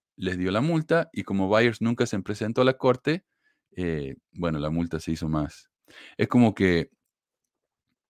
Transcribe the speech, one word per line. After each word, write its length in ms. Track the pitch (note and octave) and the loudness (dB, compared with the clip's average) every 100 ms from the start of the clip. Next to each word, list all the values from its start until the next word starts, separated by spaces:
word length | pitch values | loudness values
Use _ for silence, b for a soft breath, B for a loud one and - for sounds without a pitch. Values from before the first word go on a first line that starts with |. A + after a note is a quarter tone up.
| _ - | _ -8
les 220 | F2+ F2+ | -6 -2
dio 120 | F#2 | -2
la 100 | G#2 | 0
multa 480 | D3+ D#3+ D#3 E3 D#3+ | 0 -2 0 0 -2
y 100 | - | -6
como 260 | - G2 F#2+ | -4 -2 2
Byers 320 | G#2+ A#2+ A2 | 2 2 0
nunca 260 | A#2 A#2 A#2+ | -2 0 -2
se 120 | G#2 | -4
presentó 420 | - G#2 A2 A2+ | -6 -6 -4 0
a 20 | |
la 100 | B2+ | 2
corte, 500 | C3 C3 B2+ - E3+ - _ _ _ _ - | 2 0 0 -2 -4 -6 _ _ _ _ -6
eh, 400 | F2+ D#2 C#2 C2+ _ | -4 -4 -6 -12 _
bueno, 260 | F2 E2+ D#2 | -6 -4 -2
la 120 | D2+ | -2
multa 300 | E2 E2+ D#2+ | -2 -2 -4
se 120 | - | -4
hizo 160 | D#2+ D#2+ | -4 -2
más. 400 | D#2 D2+ - _ _ B B B - | -2 -4 -8 _ _ B B B -2
Es 120 | - | 2
como 260 | B2 A#2 | 6 4
que... 360 | - F#2+ E2+ - _ _ _ _ _ _ _ _ _ _ _ | 4 2 2 0 _ _ _ _ _ _ _ _ _ _ _